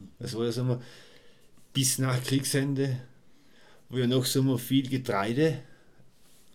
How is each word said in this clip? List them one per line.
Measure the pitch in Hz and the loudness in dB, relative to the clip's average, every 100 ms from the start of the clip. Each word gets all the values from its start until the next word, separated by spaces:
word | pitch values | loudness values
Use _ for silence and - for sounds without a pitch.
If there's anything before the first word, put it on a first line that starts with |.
| 95 - | -20 -12
Das | - 110 | -8 -2
war | 120 | -2
ja, | |
sagen | 117 127 | 0 0
wir, | 120 - - - - - - - - - | -2 -4 -20 -20 -20 -20 -20 -20 -20 -6
bis | 135 131 - | -2 0 0
nach | 131 127 | 0 0
Kriegsende, | - 135 131 139 139 135 139 127 - - - - - - - - - | 0 0 0 0 0 0 0 -2 -8 -20 -20 -20 -20 -20 -20 -20 -8
wo | 123 | -2
ja | 120 | 2
noch, | 131 127 | 2 2
sagen | 139 135 | 2 2
wir, | 123 | 2
viel | - 135 131 | 2 0 2
Getreideanbau, | 131 127 101 104 120 160 156 - - - - - - - - - | -2 0 0 0 2 2 0 -8 -20 -20 -20 -20 -20 -20 -20 -20